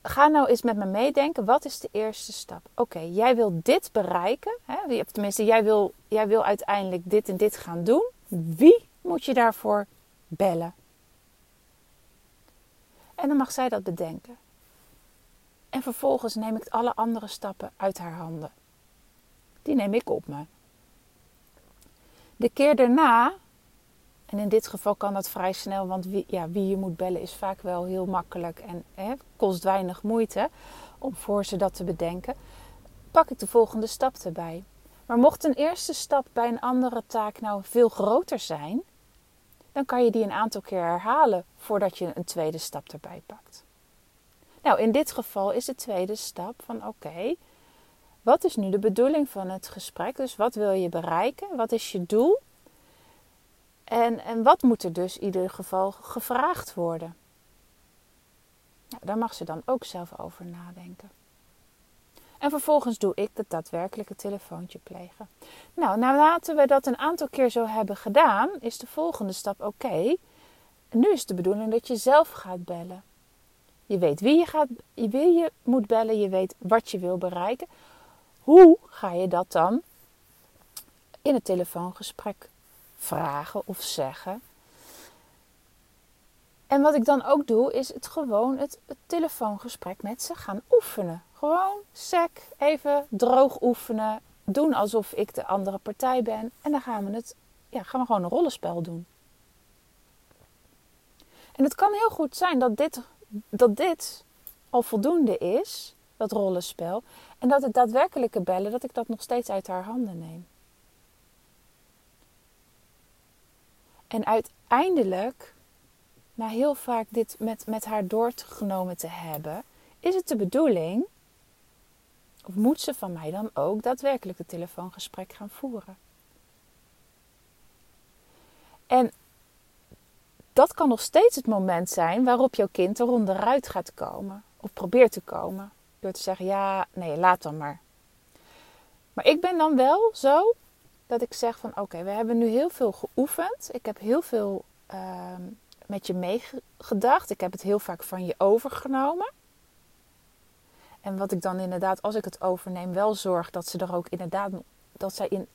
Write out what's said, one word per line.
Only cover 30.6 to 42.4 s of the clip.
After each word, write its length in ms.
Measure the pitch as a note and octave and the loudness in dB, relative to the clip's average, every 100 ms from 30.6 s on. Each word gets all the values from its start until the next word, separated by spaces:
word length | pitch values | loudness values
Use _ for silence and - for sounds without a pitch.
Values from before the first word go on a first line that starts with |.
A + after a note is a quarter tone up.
| - - - - | -20 -20 -20 -10
om 160 | C4+ | -10
voor 300 | F3+ - G3+ | -8 -4 -4
ze 120 | G3 F#3+ | -2 -2
dat 180 | G3 | -2
te 100 | - | -4
bedenken, 500 | F3+ E3 E3+ F3+ - - - - - - - - - | -6 -4 -6 -6 -10 -12 -14 -20 -20 -20 -20 -20 0
pak 200 | E4 D#4 | 2 2
ik 80 | B3+ | 0
de 80 | A3 | 0
volgende 400 | A#3 A3 A3 A3 | 4 4 0 -6
stap 300 | - C4 - | -2 -2 -2
erbij. 480 | F3+ E3 E3 E3+ - _ - _ - | -10 -10 -10 -12 -16 _ -20 _ -2
Maar 120 | A#3 | 4
mocht 260 | C#4+ - | 4 4
een 100 | D#4+ | -2
eerste 380 | C4+ D4+ F4 - | 0 -2 -2 -8
stap 340 | - - C#4 - | -8 0 0 0
bij 160 | A#3+ A#3+ | -2 -2
een 120 | A#3 | -2
andere 420 | B3 B3+ B3+ A#3+ - | -2 0 0 -4 -6
taak 340 | A3+ G#3 - | -4 -4 -6
nou 240 | G#3+ G3+ | -8 -8
veel 240 | - A#3+ A3+ | 0 4 4
groter 500 | - G#3 C4 F#4 B3+ | 4 2 2 0 -6
zijn, 440 | - D3+ D3 A#3+ - _ _ _ _ _ _ _ _ | -6 -10 -6 -8 -8 _ _ _ _ _ _ _ _
dan 120 | C#4 | -8
kan 200 | C4+ B3 | -2 2
je 60 | A#3 | 2
die 120 | A3 | 2
een 100 | G#3 | -2
aantal 280 | G3+ A3 G3 | -2 -4 -6
keer 220 | - F#3 | -6 -4
herhalen 640 | E3+ F3 G#3+ C#4+ C#4 F3+ - - | -2 -2 0 4 4 2 -4 -14
voordat 420 | - G3+ F#3+ - | -4 0 -2 -4
je 120 | F3 | -8
een 100 | - | -8
tweede 340 | F3 F3 | -8 -4